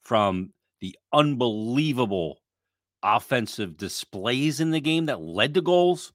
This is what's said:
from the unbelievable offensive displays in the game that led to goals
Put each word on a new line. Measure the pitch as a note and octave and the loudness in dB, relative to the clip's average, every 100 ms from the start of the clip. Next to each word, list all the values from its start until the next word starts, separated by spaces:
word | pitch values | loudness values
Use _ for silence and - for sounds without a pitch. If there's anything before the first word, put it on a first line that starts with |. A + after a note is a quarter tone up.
from | - A2+ G2+ F#2 F#2+ _ _ _ | 0 2 2 0 -6 _ _ _
the | F#2 - _ | -16 -16 _
unbelievable | D3 D3 C3 B2 G#2+ A2 C3 D#3 B2+ A#2 G2 D#2+ C#2 _ _ _ _ _ _ | 2 2 2 0 0 -2 0 0 0 0 0 -4 -8 _ _ _ _ _ _
offensive | G2+ A2+ - B2+ A2 - G2 D#2 | 0 0 0 -2 -2 -6 -8 -8
displays | G2 - - G2+ G#2 C3 D3+ C3+ | -10 -8 -12 -6 -2 0 0 0
in | D#3+ | -2
the | D#3+ | 0
game | D3 D#3+ | 0 0
that | D#3+ A2 | -2 -4
led | D#2+ F2+ B2+ | -6 0 2
to | E3 | 2
goals | E3 F3+ F3 E3+ - | 4 4 4 0 -8